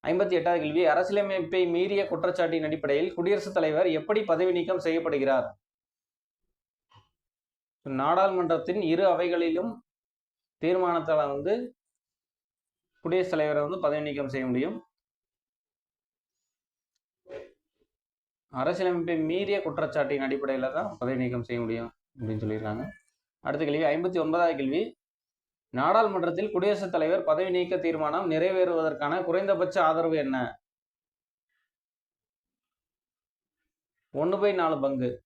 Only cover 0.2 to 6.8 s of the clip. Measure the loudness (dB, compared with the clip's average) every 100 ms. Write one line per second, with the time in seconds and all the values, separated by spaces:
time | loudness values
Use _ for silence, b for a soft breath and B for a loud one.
0.2 | 2 2 2 0 0 2 4 4 2 0
1.2 | 0 -2 -2 0 2 2 0 0 -2 -2
2.2 | -2 0 0 0 -2 -4 0 0 0 -2
3.2 | 0 0 0 0 0 2 2 0 0 0
4.2 | 2 2 2 0 0 -2 0 -2 0 0
5.2 | 2 2 0 -10 _ _ _ _ _ _
6.2 | _ _ _ _ _ _